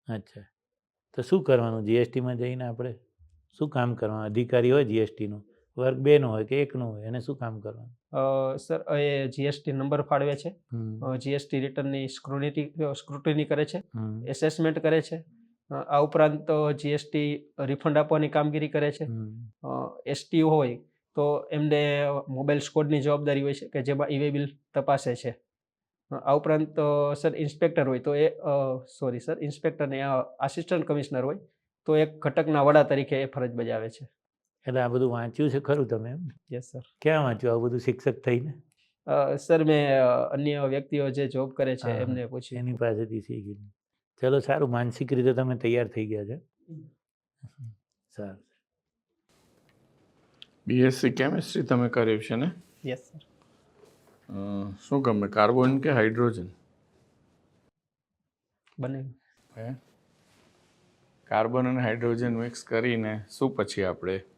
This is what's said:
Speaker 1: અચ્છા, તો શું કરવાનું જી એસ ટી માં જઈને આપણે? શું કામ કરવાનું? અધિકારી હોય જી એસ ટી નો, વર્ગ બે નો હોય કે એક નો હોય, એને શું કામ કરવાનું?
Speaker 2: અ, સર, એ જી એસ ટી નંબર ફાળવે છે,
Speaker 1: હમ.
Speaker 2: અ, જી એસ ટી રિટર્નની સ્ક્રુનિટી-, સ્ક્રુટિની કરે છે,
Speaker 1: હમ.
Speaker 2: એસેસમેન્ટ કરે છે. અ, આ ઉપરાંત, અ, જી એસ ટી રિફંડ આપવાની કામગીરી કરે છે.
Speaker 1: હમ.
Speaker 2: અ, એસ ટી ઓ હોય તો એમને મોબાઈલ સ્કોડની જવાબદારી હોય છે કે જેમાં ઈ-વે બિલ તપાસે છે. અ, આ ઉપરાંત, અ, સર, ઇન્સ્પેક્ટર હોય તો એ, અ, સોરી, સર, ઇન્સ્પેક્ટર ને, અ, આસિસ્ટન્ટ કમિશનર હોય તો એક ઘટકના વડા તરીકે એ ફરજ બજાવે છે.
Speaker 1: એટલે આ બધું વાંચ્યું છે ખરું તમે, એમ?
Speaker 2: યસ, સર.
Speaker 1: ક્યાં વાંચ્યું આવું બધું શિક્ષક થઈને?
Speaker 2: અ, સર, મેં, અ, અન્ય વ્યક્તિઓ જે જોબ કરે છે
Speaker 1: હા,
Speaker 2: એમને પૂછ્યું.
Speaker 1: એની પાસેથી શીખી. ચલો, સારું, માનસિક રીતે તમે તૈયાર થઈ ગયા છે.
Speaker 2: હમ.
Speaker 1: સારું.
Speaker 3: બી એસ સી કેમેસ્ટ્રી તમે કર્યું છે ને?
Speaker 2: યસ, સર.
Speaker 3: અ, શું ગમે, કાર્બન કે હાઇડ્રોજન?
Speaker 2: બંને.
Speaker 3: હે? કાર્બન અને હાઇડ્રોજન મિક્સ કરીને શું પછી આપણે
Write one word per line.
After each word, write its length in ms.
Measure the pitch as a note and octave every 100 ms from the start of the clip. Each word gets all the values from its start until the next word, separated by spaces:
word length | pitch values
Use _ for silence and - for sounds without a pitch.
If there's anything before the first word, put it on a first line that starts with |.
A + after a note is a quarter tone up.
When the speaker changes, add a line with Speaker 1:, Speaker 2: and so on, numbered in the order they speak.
| -
Speaker 1:
અચ્છા, 320 | A2 - G#2 G2 _ _ _ _ _ _ -
તો 60 |
શું 200 | A#2+ F#3+
કરવાનું 420 | D3 B2+ A#2 A2+
જી 100 | G#2
એસ 160 | A#2 A#2+
ટી 100 | C3
માં 160 | B2 B2
જઈને 280 | B2 B2+
આપણે? 300 | B2 A2+ B2 A2 _ _ _ _ _ -
શું 100 | D3+
કામ 260 | C#3 B2
કરવાનું? 300 | A2+ G#2+ G#2+
અધિકારી 460 | G#2+ G#2+ B2 B2 B2
હોય 140 | C#3
જી 120 | B2 A2
એસ 120 | G#2+ -
ટી 80 | G#2+
નો, 180 | G#2 - _ _ -
વર્ગ 200 | B2+ C3
બે 220 | C#3 D3
નો 120 | B2+
હોય 140 | A2
કે 180 | A2 C3+
એક 140 | C#3+ B2+
નો 140 | A#2
હોય, 160 | G#2+ A2
એને 140 | B2
શું 160 | B2 C3+
કામ 240 | A#2+ A2
કરવાનું? 580 | G#2 A2+ A#2 - - C#3
Speaker 2:
અ, 380 | C3+ C3+ C3 C3+
સર, 380 | - D#3+ - D3
એ 320 | C#3+ C#3 C3+
જી 160 | B2+
એસ 180 | C#3 C#3+
ટી 80 | -
નંબર 300 | C3+ C#3 C#3+
ફાળવે 340 | C#3+ C#3+ C#3+ C#3+
છે, 200 | E3+ G3 -
Speaker 1:
હમ. 280 | A#2 A2 A2
Speaker 2:
અ, 160 | C#3 B2+
જી 160 | C3+
એસ 160 | C#3+ C#3+
ટી 100 | C#3
રિટર્નની 480 | C3+ C3+ C#3 C#3 C3+
સ્ક્રુનિટી-, 640 | C3+ - C#3 D3 D3 D3 D#3+ D3+
સ્ક્રુટિની 500 | C#3 - C#3+ D#3+ D3
કરે 200 | D3 D3
છે, 140 | D3+ F3+
Speaker 1:
હમ. 480 | - A#2 A2 A2 B2
Speaker 2:
એસેસમેન્ટ 520 | C3+ D#3 - D#3+ D#3
કરે 240 | D#3 D#3+
છે. 220 | D#3 E3 - _ _ _ -
અ, 40 |
આ 260 | C#3 - C#3+
ઉપરાંત, 500 | D3+ D#3+ D3+ D3 D#3+
અ, 220 | D3+ D3+
જી 180 | C#3+ D3
એસ 200 | D3 -
ટી 400 | D#3 D3 D3 - -
રિફંડ 340 | C3+ C#3+ E3 D3
આપવાની 300 | D3+ D#3 D3+
કામગીરી 400 | D3+ D3+ D3+ D3
કરે 240 | D3 D3
છે. 120 | D3
Speaker 1:
હમ. 640 | D3+ A2+ G#2+ A2+ A2+ _ C3+
Speaker 2:
અ, 320 | C3 C3 - -
એસ 220 | A#2 -
ટી 120 | E3
ઓ 80 | D#3+
હોય 260 | D#3 B2+ A#2+ - _ _
તો 340 | - D3 D3 -
એમને 540 | D3+ D3+ D3 D3 C#3+ C#3+ C#3 -
મોબાઈલ 300 | C3 C#3+ D3
સ્કોડની 420 | C#3+ D#3+ D3 D3+
જવાબદારી 420 | C#3 D3 D3 C#3
હોય 120 | C#3
છે 140 | C3+ -
કે 140 | C#3+
જેમાં 260 | B2+ C#3 C#3+
ઈ-વે 220 | C#3 D3
બિલ 180 | C#3+ C#3+ - _
તપાસે 400 | C#3+ C3 C3+ B2+
છે. 260 | A#2+ B2 - _ _ _ _ _ _ -
અ, 40 |
આ 200 | C#3 -
ઉપરાંત, 460 | D3 D3+ D#3 D3+ D#3
અ, 340 | D3 D3 C#3+
સર, 220 | C#3+ D#3+ -
ઇન્સ્પેક્ટર 520 | D3 D3 E3+ E3 C3+
હોય 100 | B2+
તો 160 | D3
એ, 140 | C#3+ D#3
અ, 500 | D#3 D#3+ C#3 C3+ C3 - -
સોરી, 200 | C3+ A#2+
સર, 180 | D#3 D#3+
ઇન્સ્પેક્ટર 460 | D3 C#3+ E3 D#3 C#3+
ને, 140 | C3+
અ, 80 | C#3 C3 - -
આસિસ્ટન્ટ 440 | C#3 - E3 F3
કમિશનર 400 | D#3+ D3 C3+ C3+
હોય 140 | C3 G3 - _ _ _ -
તો 100 | D#3
એક 220 | D3+ D3+
ઘટકના 440 | D3 D3 D#3 D3
વડા 200 | C#3 D3+
તરીકે 400 | C#3 C#3 C3 C3+
એ 40 | C3+
ફરજ 260 | C#3 B2
બજાવે 380 | A#2 A#2 A2+ A2+
છે. 180 | - B2+ _ _ _ _ _ -
Speaker 1:
એટલે 120 | B2+
આ 80 | B2
બધું 220 | B2 B2+
વાંચ્યું 400 | A#2+ A#2 A2+ D3
છે 100 | C3+
ખરું 260 | C#3 D3 A#2+
તમે, 240 | A2+ A2+
એમ? 180 | D3+ E3 - -
Speaker 2:
યસ, 120 | B2 B2
સર. 80 | C3 - -
Speaker 1:
ક્યાં 220 | D3+ D#3
વાંચ્યું 300 | C3+ G#2+ B2
આવું 120 | A#2
બધું 160 | A#2+ B2
શિક્ષક 400 | B2 - C#3 A#2
થઈને? 420 | - B2 D3 - _ _ _ _ -
Speaker 2:
અ, 300 | C#3+ C#3+ C#3
સર, 280 | - E3
મેં, 380 | D#3 D3+ C#3+ C3+
અ, 260 | B2+ B2 B2+
અન્ય 280 | C#3 D3 D3
વ્યક્તિઓ 500 | C#3 C#3 C#3 D3 C#3
જે 180 | C3 C#3
જોબ 220 | C3+ C3+
કરે 260 | C3 C3 B2+
છે 140 | A#2+
Speaker 1:
હા, 60 | A#2+
Speaker 2:
એમને 300 | B2+ B2+ A#2+
પૂછ્યું. 320 | B2+ - B2
Speaker 1:
એની 180 | B2 A#2
પાસેથી 440 | A#2 G#2+ A2+ A2
શીખી. 360 | G2+ A#2 G2+ G#2 G2+ _ _ _ _ -
ચલો, 180 | B2+ C#3
સારું, 320 | C3 C#3+ C#3
માનસિક 420 | A#2+ A#2+ A#2+ B2+
રીતે 200 | C3 B2+
તમે 240 | B2+ C3 B2+
તૈયાર 320 | A#2 A#2 A2+
થઈ 180 | A2+ G#2+
ગયા 180 | G#2+
છે. 100 | G2+
Speaker 2:
હમ. 540 | C#3+ _ _ - D#3 B2+ _ _ _ _ _ - - A#2 G#2+ _ _ _ -
Speaker 1:
સારું. 300 | G2+ G2 _ _ _ _ _ _ _ _ _ _ _ _ _ _ _ _ _ _ _ - - _ -
Speaker 3:
બી 140 | B2
એસ 200 | C3 C3
સી 100 | C3
કેમેસ્ટ્રી 520 | - C3+ - - -
તમે 260 | C3 B2+ A#2+
કર્યું 340 | A#2+ A2+ G#2+
છે 120 | -
ને? 160 | A#2 D#3+ - - _
Speaker 2:
યસ, 140 | C3+ B2
સર. 200 | - D#3 _ _ _ _ _ _ - _ _ _ -
Speaker 3:
અ, 380 | G2 G2+ G2+ G2+ F#2+ -
શું 140 | C#3
ગમે, 260 | B2+ G#2 G2+
કાર્બન 500 | G#2+ G#2+ B2+ B2+ C3+
કે 120 | D3
હાઇડ્રોજન? 560 | C3 A2 A2+ A#2+ G#2 F2+ - _ _ _ _ _ _ _ _ _ _ _ _ _ _ _ _ _ _ _ _ _ -
Speaker 2:
બંને. 260 | B2+ C3+ C3+ - _ _ _ A#2
Speaker 3:
હે? 180 | A2+ C3 _ _ _ _ _ _ _ _ _ _ _ _ _ _
કાર્બન 440 | - G#2+ A2+ B2+ B2+
અને 120 | B2+
હાઇડ્રોજન 560 | A#2+ A#2 A#2 A#2 A#2+ A2+
મિક્સ 280 | A#2 A#2
કરીને 600 | - A2+ B2 A2+ G#2+ G#2+ G2+ -
શું 180 | C3+ C3
પછી 260 | G2+ -
આપણે 360 | F#2+ E2+ F2+ F#2+ -